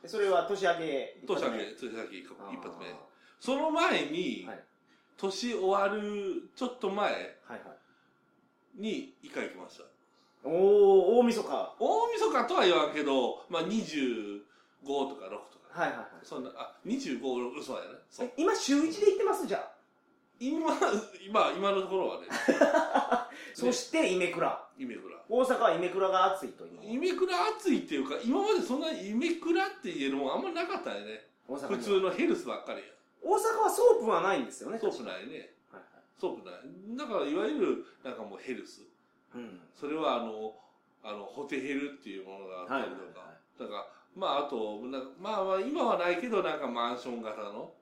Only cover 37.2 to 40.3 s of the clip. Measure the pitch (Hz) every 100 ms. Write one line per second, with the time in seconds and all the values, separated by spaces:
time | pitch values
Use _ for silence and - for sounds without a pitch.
37.2 | 143 165 220 302 170 123 - - 131 110
38.2 | 104 98 123 113 90 - - _ _ _
39.2 | _ 120 117 92 - _ 143 156 151 123
40.2 | 113